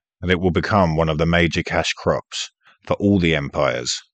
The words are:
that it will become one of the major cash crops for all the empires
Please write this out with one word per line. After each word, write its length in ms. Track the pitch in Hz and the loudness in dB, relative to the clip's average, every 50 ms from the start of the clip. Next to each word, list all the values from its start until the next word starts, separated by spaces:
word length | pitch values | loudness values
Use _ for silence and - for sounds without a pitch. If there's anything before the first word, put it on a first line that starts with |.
| _ _ _ _ | _ _ _ _
that 100 | - 87 | -2 -2
it 80 | 92 85 | 0 2
will 120 | 90 92 | 2 0
become 440 | 80 92 76 - 110 104 92 85 78 | 0 0 0 2 2 2 4 2 2
one 140 | 78 82 80 | 2 0 0
of 80 | 78 76 | 0 0
the 80 | 82 | 0
major 380 | 82 85 85 85 82 - 87 82 | 2 2 2 2 2 0 -2 -4
cash 300 | - - 87 78 - - | -4 -4 -2 -2 -2 -6
crops 560 | - - 92 80 - - _ - - - - - _ _ _ _ _ _ | -4 -2 -2 -2 -2 -4 _ -12 -12 -12 -12 -14 _ _ _ _ _ _
for 100 | - - | -6 -4
all 240 | - - 101 101 98 | 0 2 2 2 4
the 160 | 85 82 80 | 4 2 2
empires 640 | 76 71 69 - 76 73 65 60 62 62 65 - - - _ | 0 -2 -4 -2 -2 0 0 0 -2 -6 -6 -8 -10 -12 _